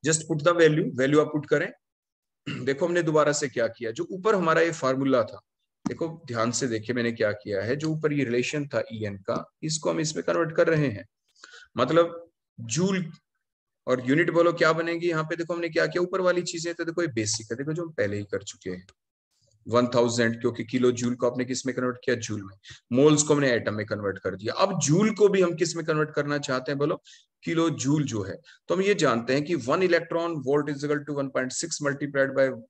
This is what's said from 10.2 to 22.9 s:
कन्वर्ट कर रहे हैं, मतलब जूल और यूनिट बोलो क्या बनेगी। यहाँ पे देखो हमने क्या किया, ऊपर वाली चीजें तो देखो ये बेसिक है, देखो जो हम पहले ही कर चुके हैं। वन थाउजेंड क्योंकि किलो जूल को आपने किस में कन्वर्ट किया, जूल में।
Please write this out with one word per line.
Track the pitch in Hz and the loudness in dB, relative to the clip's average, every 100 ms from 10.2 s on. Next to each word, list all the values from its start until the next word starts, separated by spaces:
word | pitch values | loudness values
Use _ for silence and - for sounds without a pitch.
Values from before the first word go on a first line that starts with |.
| 170 | -2
कन्वर्ट | 170 165 160 | 0 0 2
कर | 170 | 2
रहे | 160 143 | 4 0
हैं, | 104 - _ _ _ - - - - | -2 -12 _ _ _ -20 -20 -12 -4
मतलब | 135 160 170 - - _ _ - | 2 4 4 0 -18 _ _ -14
जूल | 117 127 190 190 156 - _ _ _ _ _ _ - | -6 0 0 0 -4 -12 _ _ _ _ _ _ -2
और | 127 120 | -2 2
यूनिट | 147 170 | 2 4
बोलो | 165 170 | 4 4
क्या | 165 160 | 4 2
बनेगी। | 160 165 170 175 | 2 0 -2 -2
यहाँ | 160 | -2
पे | 156 170 | -4 -6
देखो | 170 | -6
हमने | 170 170 | -4 -2
क्या | 165 156 | 0 0
किया, | 160 | 0
ऊपर | 180 190 | 0 2
वाली | 180 180 | 2 2
चीजें | 180 170 165 | -2 -6 -6
तो | 170 165 | -6 -6
देखो | 170 | -2
ये | 170 | -2
बेसिक | 113 107 - 110 | -2 -4 -4 -6
है, | 117 | -8
देखो | 139 | -4
जो | 160 | -4
हम | 170 | -6
पहले | 160 104 101 | -2 -2 -2
ही | |
कर | 101 98 | -6 -8
चुके | 104 - 95 | -8 -14 -12
हैं। | 90 95 _ _ _ _ _ _ _ - | -12 -14 _ _ _ _ _ _ _ 0
वन | 117 123 120 | 2 2 2
थाउजेंड | 120 110 117 117 | 2 2 0 0
क्योंकि | 120 117 | -4 -4
किलो | 107 127 123 | -6 2 2
जूल | 120 120 123 | 2 -4 0
को | 123 | -2
आपने | 123 127 | -2 -6
किस | 127 131 | -4 -6
में | 123 | -4
कन्वर्ट | 127 120 - | -4 -4 -2
किया, | 120 | -2
जूल | 107 104 | -2 -8
में। | 98 - - - _ | -10 -18 -20 -20 _